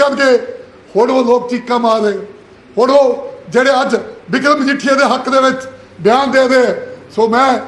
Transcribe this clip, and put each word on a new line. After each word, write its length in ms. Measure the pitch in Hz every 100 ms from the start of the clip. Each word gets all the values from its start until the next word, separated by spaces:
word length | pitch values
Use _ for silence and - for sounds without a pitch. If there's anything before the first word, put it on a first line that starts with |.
ਕਰਕੇ, 360 | 285 269 269 240 - - - - - 190
ਹੁਣ 140 | 247
ਉਹ 140 | 262
ਲੋਕ 240 | 233 240 240
ਚੀਕਾਂ 280 | 247 233 240
ਮਾਰ 220 | 233 220
ਰਹੇ। 180 | 214 196 - - - - - -
ਹੁਣ 140 | 254
ਉਹ 420 | 277 262 240 - - -
ਜਿਹੜੇ 320 | 220 262 262
ਅੱਜ 160 | 269 220 - - -
ਬਿਕਰਮ 300 | 240 269 294
ਮਜੀਠੀਆ 340 | 262 277 262
ਦੇ 100 | 269
ਹੱਕ 240 | 269 247 254
ਦੇ 120 | 269
ਵਿੱਚ 260 | 262 254 - - - -
ਬਿਆਨ 300 | 175 247 277
ਦੇ 160 | 262 262
ਰਹੇ। 260 | 262 233 175 - - - -
ਸੋ 120 | 226
ਮੈਂ 300 | 233 262 254